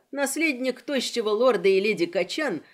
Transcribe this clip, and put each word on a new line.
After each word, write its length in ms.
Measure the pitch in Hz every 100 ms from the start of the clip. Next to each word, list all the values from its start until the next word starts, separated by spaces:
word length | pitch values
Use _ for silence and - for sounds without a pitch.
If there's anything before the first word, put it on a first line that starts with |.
| _
наследник 720 | 277 269 302 320 247 254 247
тощего 480 | - 277 - 240 214
лорда 400 | 214 254 208 190
и 100 | 190
леди 260 | 214 180 170
Качан — 580 | 196 196 - 285 156 -